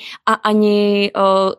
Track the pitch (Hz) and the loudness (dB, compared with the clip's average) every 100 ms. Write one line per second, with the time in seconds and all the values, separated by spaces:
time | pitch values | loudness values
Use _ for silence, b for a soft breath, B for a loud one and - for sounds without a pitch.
0 | B B - 220 214 214 214 208 208 202 | B B -4 -2 0 0 2 2 2 0
1 | 202 - 196 190 190 | -2 0 0 2 0